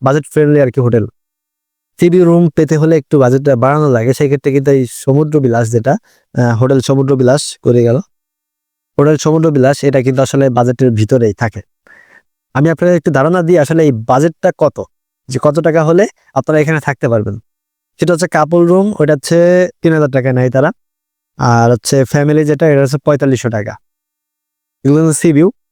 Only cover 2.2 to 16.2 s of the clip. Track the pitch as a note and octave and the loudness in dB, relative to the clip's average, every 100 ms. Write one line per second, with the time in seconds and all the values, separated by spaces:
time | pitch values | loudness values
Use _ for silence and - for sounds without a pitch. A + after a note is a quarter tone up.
2.2 | E3+ E3+ E3+ - D#3 D#3 D#3 D#3+ - D3 | 4 2 2 0 0 0 2 0 0 2
3.2 | B2+ C3+ C#3+ B2 C3 D3+ D3 A#2+ A2+ C3 | 2 2 0 0 2 0 0 0 0 -2
4.2 | D3 C#3 C#3+ C3+ C#3 C#3 B2 - - C#3 | -2 -2 -2 -2 0 0 -2 -6 -2 0
5.2 | D#3 D3+ C3 A#2 A2+ A#2 B2 F#3 _ _ | 0 0 0 0 0 -2 -2 -4 _ _
6.2 | _ - A#2+ A2+ C3 C3+ A#2+ C3+ C3+ C3 | _ -2 0 0 0 0 0 0 0 0
7.2 | B2 C#3+ - - - A#2+ A#2 B2 - _ | 2 0 -4 -6 0 2 2 0 -6 _
8.2 | _ _ _ _ _ _ _ - D3 D3+ | _ _ _ _ _ _ _ -2 0 0
9.2 | D#3 D#3+ D#3+ C#3+ B2+ C#3+ C#3 C3+ B2+ C3 | 0 0 0 0 0 0 -2 -2 -2 -2
10.2 | C3+ C#3 C3+ B2 B2 B2 C3 A2 G#2+ C3+ | -2 0 0 0 -2 0 0 0 0 0
11.2 | A2+ G2 A2+ - - _ _ _ _ _ | 0 -2 -6 -8 -20 _ _ _ _ _
12.2 | _ _ _ C3 D#3 D#3+ F3 F3 F3 C#3 | _ _ _ -2 -2 0 0 0 0 0
13.2 | D3+ F3+ E3 F3 C#3 E3 D3+ A2+ A2 C3 | 0 0 0 0 2 0 0 0 -2 0
14.2 | E3 - F3+ - D3+ - F#2+ _ _ _ | 0 -2 -4 -2 -4 -4 -14 _ _ _
15.2 | - C3 D3 D3+ E3 D#3+ D#3 E3+ A#3+ - | -10 -4 -2 0 0 0 0 0 -4 -10